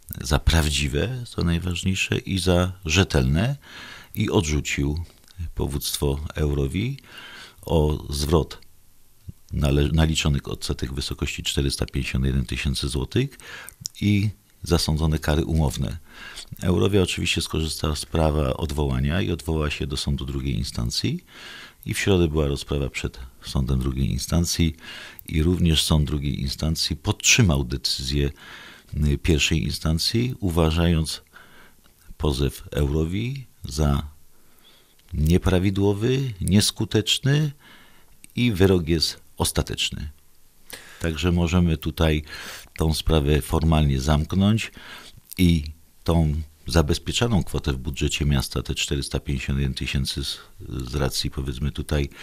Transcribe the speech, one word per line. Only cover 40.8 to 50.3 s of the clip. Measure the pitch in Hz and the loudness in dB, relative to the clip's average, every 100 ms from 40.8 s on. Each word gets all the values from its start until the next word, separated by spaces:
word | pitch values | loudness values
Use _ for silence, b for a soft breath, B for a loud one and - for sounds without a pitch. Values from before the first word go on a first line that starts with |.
| B B | B B
Także | 82 78 90 | -4 0 0
możemy | 87 85 90 87 78 | 2 4 4 4 2
tutaj | 80 - 82 76 - B B B B - | -2 0 2 2 -2 B B B B -2
tą | 80 | 0
sprawę | 78 - 80 69 73 | 0 2 2 4 2
formalnie | - 80 80 78 73 67 | 2 0 4 4 4 2
zamknąć | 67 73 78 92 98 110 - B B B B B - - | 2 2 2 2 2 2 -2 B B B B B -16 2
i | 90 82 73 - - - | 4 4 0 -10 -20 -8
tą | - 82 80 76 78 - - | 0 2 2 0 -6 -12 0
zabezpieczoną | 78 73 85 - - 120 101 | 2 4 0 -2 -2 2 2
kwotę | - 80 - | 0 -4 -2
w | 65 | -4
budżecie | 64 67 73 - 71 | -6 -4 -2 0 0
miasta, | 67 - 64 | 0 0 -6
te | - - | -6 -6
czterysta | - 71 65 69 | -2 -4 -4 -6
pięćdziesiąt | - 67 - 67 | -4 -4 -2 -2
jeden | 69 | -2
tysięcy | 65 67 67 65 - | -2 -4 -2 -2 -4
z, | 67 | -6